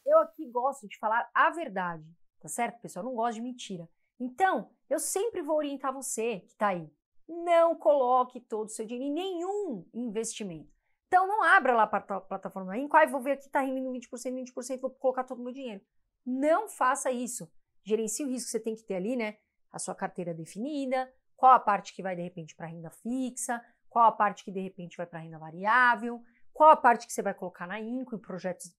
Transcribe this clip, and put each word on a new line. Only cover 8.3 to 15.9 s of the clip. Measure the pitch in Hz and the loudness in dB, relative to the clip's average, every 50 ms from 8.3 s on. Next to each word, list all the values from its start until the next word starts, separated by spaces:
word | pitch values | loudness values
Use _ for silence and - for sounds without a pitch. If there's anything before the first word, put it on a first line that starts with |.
| - 240 - | -4 -16 -12
todo | - 226 214 220 | -8 -6 -6 -6
o | 214 | -6
seu | - - 226 | -8 -10 -8
dinheiro | 208 247 240 269 285 | -8 -8 -6 -4 -4
em | 285 | -4
nenhum | 330 370 392 370 330 339 370 403 415 415 349 233 185 - - - | -4 -4 -4 -4 -4 -4 -4 -4 -4 -4 -4 -6 -8 -10 -12 -10
investimento. | 226 247 240 190 220 226 214 - - 220 190 165 156 - - _ _ _ _ _ _ _ | -8 -8 -6 -4 -4 -4 -6 -6 -8 -8 -10 -10 -12 -14 -18 _ _ _ _ _ _ _
Então, | - 381 359 381 | 2 4 4 4
não | 381 415 440 370 | 4 0 2 4
abra | 330 370 392 269 254 240 | 6 6 6 6 6 4
lá | 226 214 | 4 4
pra | 214 - 196 - | 4 2 -2 -4
ta-, | - 202 190 | -4 -8 -8
plataforma | - - 190 185 - 190 - 196 190 185 190 | -8 -8 -10 -10 -10 -10 -10 -10 -10 -8 -6
da | 233 | -6
Inco, | 285 285 330 | -2 4 6
"Ai, | 311 311 | 6 6
vou | 262 247 277 233 | 6 2 -2 -2
ver | 285 277 | -2 -2
aqui, | 277 - - | -4 -4 -4
tá | - 294 | -2 0
rendendo | 269 269 262 262 262 262 | 0 0 -2 -4 -4 -6
vinte | 254 247 233 - | -6 -8 -10 -12
por | - 233 | -12 -10
cento, | - 262 254 | -8 -6 -6
vinte | 262 254 254 - | -6 -8 -10 -10
por | 262 240 | -10 -10
cento, | - 269 247 262 | -8 -8 -6 -6
vou | 254 | -6
colocar | 254 _ - 262 254 262 254 | -6 _ -2 -2 0 0 -4
todo | 254 262 240 | -8 -8 -12
o | 247 | -12
meu | 247 247 | -12 -12
dinheiro." | 277 269 240 208 196 - _ | -10 -10 -12 -12 -12 -16 _